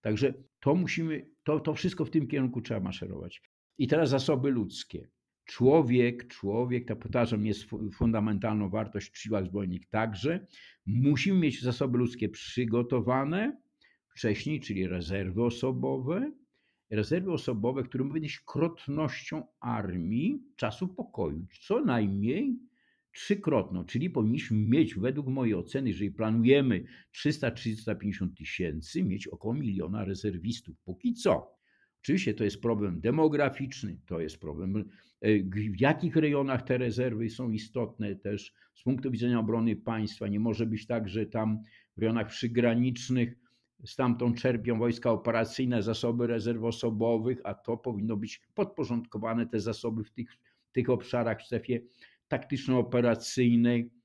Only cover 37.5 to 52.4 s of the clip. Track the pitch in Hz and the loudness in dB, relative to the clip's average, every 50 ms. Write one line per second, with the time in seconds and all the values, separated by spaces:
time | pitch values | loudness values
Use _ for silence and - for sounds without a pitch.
37.5 | 110 113 - - - 127 117 110 - - 110 101 98 95 _ 101 104 101 - - | -2 -4 -4 -6 -4 -4 -4 -4 -4 -6 -4 -4 -4 -6 _ -6 -4 -4 -6 -12
38.5 | _ _ _ _ _ _ - 123 135 123 - 135 123 107 120 123 120 120 110 107 | _ _ _ _ _ _ -2 -2 -2 0 -2 -2 -2 0 0 2 2 2 2 2
39.5 | 113 113 113 117 104 - - - 117 110 107 104 - - 104 101 101 104 110 117 | 2 2 2 2 0 0 -2 -4 -2 -2 -2 -4 -4 -6 -4 -2 0 0 2 0
40.5 | 107 101 117 110 107 107 - - 123 117 107 98 90 113 107 - - 117 110 110 | 2 0 0 0 0 -4 -4 -2 -2 -2 -2 -2 -2 -4 -4 -2 -2 -2 0 0
41.5 | 107 107 110 - - - _ _ _ - 110 110 113 117 110 113 - - - 117 | 0 -2 -4 -12 -20 -20 _ _ _ -2 0 2 2 0 -2 -2 -6 -4 -4 0
42.5 | 117 120 117 117 117 120 123 127 123 123 - - 127 127 120 120 - _ _ _ | 2 4 4 4 4 4 2 2 0 -2 -2 0 2 2 2 0 -2 _ _ _
43.5 | _ _ _ _ _ _ - 113 - - 131 123 117 120 123 120 120 117 - 143 | _ _ _ _ _ _ -20 -16 -4 0 2 2 2 2 2 0 0 2 2 2
44.5 | 123 113 107 120 117 110 113 120 117 117 - 123 113 104 - 117 113 113 113 113 | 2 2 0 0 0 2 2 0 0 0 2 2 2 2 2 0 2 2 0 0
45.5 | - - 131 123 123 117 98 110 113 - - 120 117 120 120 117 117 113 101 117 | -2 -2 0 0 2 0 2 0 -2 0 0 0 0 2 0 0 0 0 0 -2
46.5 | 120 113 110 117 113 - - 120 110 104 113 117 117 113 110 123 127 123 - - | -2 0 -2 -2 -2 0 -2 -2 0 2 2 2 2 2 2 0 -2 -2 -6 -8
47.5 | 101 - _ - 117 120 - 131 117 101 107 110 113 101 107 - - - _ _ | -8 -8 _ -6 -6 -4 -4 -6 -4 -4 -2 -2 -2 -2 -4 -6 -10 -16 _ _
48.5 | _ - 196 202 - - 143 98 120 117 117 - - 107 107 113 113 117 117 117 | _ -2 -2 -2 -2 -6 -4 -2 -2 -4 -4 -6 -10 -6 -4 -2 0 0 -2 0
49.5 | - 110 95 113 110 - - 120 113 110 107 - _ - 117 - - _ _ _ | -2 -2 -2 -2 -6 -4 -4 -4 -4 -4 -6 -8 _ -12 -12 -12 -12 _ _ _
50.5 | _ _ _ _ _ 131 123 131 127 - - - - 123 117 113 107 110 - - | _ _ _ _ _ 0 2 2 2 0 0 -2 -2 0 0 0 -2 -4 -6 -6
51.5 | 123 113 - - 123 117 117 - _ _ - - _ _ _ _ - 127 | -6 -6 -2 -2 -4 -4 -4 -8 _ _ -20 -20 _ _ _ _ -4 -4